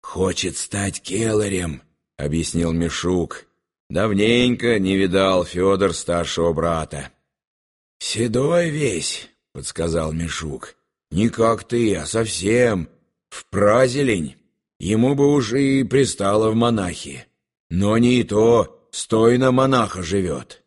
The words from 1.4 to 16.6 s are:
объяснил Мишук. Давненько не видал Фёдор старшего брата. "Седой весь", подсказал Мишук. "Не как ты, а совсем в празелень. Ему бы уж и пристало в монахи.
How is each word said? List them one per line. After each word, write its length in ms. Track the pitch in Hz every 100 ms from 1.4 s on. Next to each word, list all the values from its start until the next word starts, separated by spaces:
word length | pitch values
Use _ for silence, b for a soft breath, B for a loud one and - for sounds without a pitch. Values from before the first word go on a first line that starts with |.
| 104 92 85 69 _ _ _ -
объяснил 540 | 73 80 78 85 85
Мишук. 720 | 82 85 - 87 92 80 - _ _ _ _ _
Давненько 920 | 82 107 98 107 120 123 120 120 110
не 180 | 95 98
видал 480 | 95 95 95 92
Фёдор 480 | 85 90 95 98 98
старшего 600 | 80 - 85 80 - 85
брата. 580 | 80 82 82 78 73 - _ _ _ _ _ _ _ _ _
"Седой 720 | - 107 120 113 143 175 170
весь", 580 | 147 135 87 - - - _ _
подсказал 600 | - 69 - 82 82 78
Мишук. 640 | 80 82 - 78 67 - _ _ _ _
"Не 180 | 80 113
как 360 | 113 113 110
ты, 300 | - 120 113 90
а 100 | 73
совсем 840 | 110 110 - 95 120 123 98 76 _ _ _ _
в 160 | - -
празелень. 880 | 95 104 113 131 131 135 101 73 - _ _ _ _
Ему 360 | 85 110 127
бы 180 | 143 143
уж 200 | 147 107
и 320 | 131 139 135
пристало 680 | 113 135 127 - 98 107 -
в 40 |
монахи. 720 | 113